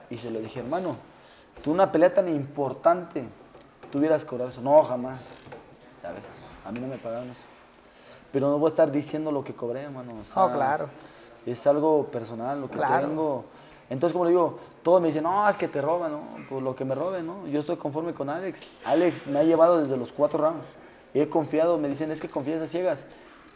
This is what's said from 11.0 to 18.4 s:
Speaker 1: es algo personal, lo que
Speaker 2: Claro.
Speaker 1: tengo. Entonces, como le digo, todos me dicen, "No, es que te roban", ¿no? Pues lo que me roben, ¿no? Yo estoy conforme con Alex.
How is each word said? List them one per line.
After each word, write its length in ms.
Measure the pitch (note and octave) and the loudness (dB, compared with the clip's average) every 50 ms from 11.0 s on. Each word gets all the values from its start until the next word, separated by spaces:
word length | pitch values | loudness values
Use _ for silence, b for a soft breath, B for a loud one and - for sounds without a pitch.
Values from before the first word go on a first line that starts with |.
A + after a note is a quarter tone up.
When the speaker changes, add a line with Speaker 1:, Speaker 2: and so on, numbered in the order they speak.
| B B B B B B B B - | B B B B B B B B -8
Speaker 1:
es 220 | A#2+ B2 - - | -8 -6 0 2
algo 400 | C#3+ C#3+ D3 D3+ D#3+ D#3 D3 C3 | 2 4 4 4 4 4 4 2
personal, 540 | - C3 A#2 A2+ A#2 A#2 A2+ A#2 C3 C#3+ C#3+ | 0 -6 -8 -8 -8 -10 -8 -6 -6 -6 -6
lo 100 | C3 - | -8 -8
que 60 | - | -4
Speaker 2:
Claro. 320 | A#2+ D3+ C3 D3 F3 - D3+ | -2 0 2 2 2 0 0
Speaker 1:
tengo. 360 | D#3 D#3 D#3 D3+ C3+ A2+ - - b b b b b b b b | -2 -2 -2 -2 -2 -4 -6 -12 b b b b b b b b
Entonces, 240 | C3 C3+ E3+ E3+ D3+ | -4 0 0 0 2
como 100 | F3+ F3 | 2 4
le 80 | E3+ | 4
digo, 260 | F3 F3+ E3 C3+ G#2+ B B B B - | 4 4 4 2 0 B B B B -2
todos 180 | - E3 F3+ F#3 | 4 6 6 6
me 80 | E3+ D#3+ | 6 4
dicen, 140 | D3+ D#3 | 0 0
"No, 260 | D#3 E3+ F#3+ G#3 G#3 G3+ | 0 0 2 2 2 2
es 80 | G3 | 2
que 120 | - F3+ - | 0 -2 -2
te 120 | - C#3+ | -2 -2
roban", 300 | C#3 D#3 E3+ F3+ E3+ D#3 | 0 0 0 0 -2 -4
¿no? 80 | D3 D3+ - A2+ - D#3 C#3 - | -6 -8 -12 -12 -14 -14 -12 -8
Pues 120 | C3+ C3 | -6 -4
lo 120 | C3 C3 B2+ | -4 -4 -4
que 80 | - C3+ | -4 -4
me 100 | C3 C3 | -4 -4
roben, 300 | C3+ E3 F#3+ F#3+ F3 D#3+ | -4 -4 -4 -4 -6 -6
¿no? 200 | E3 F#3 G3+ F3 | -8 -10 -10 -8
Yo 140 | D3+ C#3+ D3+ | -4 -4 -4
estoy 160 | D3 E3 E3+ | -2 -4 -4
conforme 360 | - - D3 C3+ D#3+ E3+ E3+ - | -4 -6 -6 -4 -4 -6 -6 -6
con 140 | - C#3 C#3 | -6 -6 -6
Alex. 400 | D3+ F3 | -6 -6